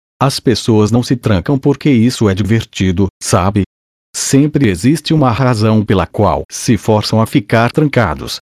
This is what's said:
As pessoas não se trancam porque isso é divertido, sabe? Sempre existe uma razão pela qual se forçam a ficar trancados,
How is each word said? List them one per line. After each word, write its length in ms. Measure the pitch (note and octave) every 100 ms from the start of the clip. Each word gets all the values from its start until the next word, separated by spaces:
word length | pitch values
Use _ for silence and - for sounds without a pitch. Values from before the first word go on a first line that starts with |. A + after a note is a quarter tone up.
| _ -
As 180 | C3+ -
pessoas 520 | C3+ G#2 - G#2+ G#2
não 120 | A#2+
se 140 | B2 C3
trancam 420 | - F#2+ F2+ C#3
porque 320 | C#3+ C#3+ D#3
isso 380 | B2 A#2+ - G#2+
é 60 |
divertido, 720 | F#2+ F#2+ A2+ - - F#2 F2 F#2+ -
sabe? 400 | - G2 F#2 G2+ F#2 _ _ _ _
Sempre 540 | - - C3+ D3 D3 A#2
existe 460 | F2 B2 D#3+ -
uma 160 | D#3+ C3
razão 540 | A2+ B2+ A2+ A2 A2
pela 220 | G#2 F#2+ E2
qual 360 | - G2 C#2+ -
se 260 | - - G#2+
forçam 440 | - G#2+ - A2
a 60 | A2+
ficar 440 | B2 - A2+ A#2
trancados, 640 | - D3+ B2+ G2+ C3+ A#2 -